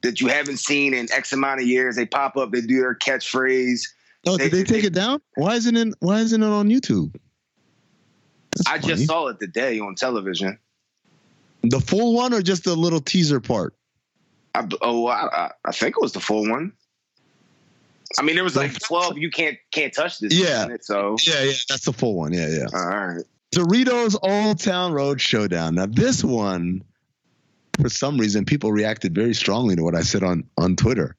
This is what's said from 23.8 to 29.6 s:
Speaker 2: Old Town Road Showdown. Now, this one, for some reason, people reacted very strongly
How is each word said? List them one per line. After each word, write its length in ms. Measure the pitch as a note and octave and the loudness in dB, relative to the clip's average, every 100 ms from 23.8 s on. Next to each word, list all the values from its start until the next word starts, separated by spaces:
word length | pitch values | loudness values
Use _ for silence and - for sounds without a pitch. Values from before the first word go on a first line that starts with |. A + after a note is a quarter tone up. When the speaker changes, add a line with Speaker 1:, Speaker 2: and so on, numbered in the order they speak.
| B3+ A#3+ A#3 G3+ | 4 2 0 0
Speaker 2:
Old 380 | F#3+ G#3 G#3+ F#3 | 0 2 2 0
Town 320 | - F3+ F3+ | 0 0 -2
Road 280 | D3 C#3 C#3 | 0 0 0
Showdown. 540 | - A#2 G#2 E2+ D#2+ E2+ | 0 0 0 0 0 0
Now, 100 | F#2+ | 0
this 360 | A#2 A#3 B3+ | 2 2 2
one, 600 | - A#2+ G2+ F#2 F2 F#2 - _ _ _ _ _ _ _ _ - | 0 0 0 -2 -2 -4 -8 _ _ _ _ _ _ _ _ 0
for 80 | C3+ | 0
some 300 | - C#3 C#3+ | 0 -2 2
reason, 260 | G#2+ G2+ | 2 2
people 260 | - D3 G#2+ | 2 0 2
reacted 420 | G#2 G#2+ A2 F#2+ | 2 0 -2 -2
very 200 | E2+ A#2 | 0 0
strongly 420 | A2 - G#2+ | 0 0 2